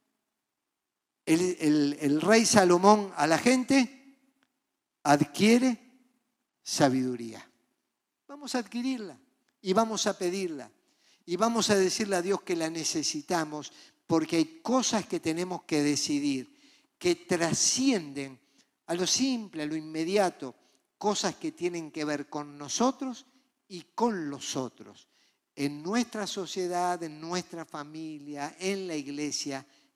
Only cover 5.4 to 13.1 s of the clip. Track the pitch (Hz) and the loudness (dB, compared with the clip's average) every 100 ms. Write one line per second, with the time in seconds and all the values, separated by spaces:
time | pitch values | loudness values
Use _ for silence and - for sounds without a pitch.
5.4 | 208 233 262 226 - _ _ _ _ _ | 6 6 4 -2 -8 _ _ _ _ _
6.4 | _ _ - - 143 131 127 120 113 110 | _ _ -8 2 2 2 -2 -4 -10 -12
7.4 | - _ _ _ _ _ _ _ - 294 | -18 _ _ _ _ _ _ _ -20 -16
8.4 | 269 254 196 240 262 247 190 123 _ _ | -6 -4 -4 -6 -4 -4 -8 -16 _ _
9.4 | _ _ 185 196 226 202 208 190 175 196 | _ _ 2 2 2 0 -2 -2 -2 -2
10.4 | 180 143 117 _ _ _ _ _ - 175 | -4 -6 -12 _ _ _ _ _ -6 0
11.4 | 226 233 202 196 185 - 202 180 180 190 | 2 2 2 4 2 0 -2 -2 0 -2
12.4 | - 170 160 165 151 160 139 | -2 -4 -2 -4 -4 -2 -4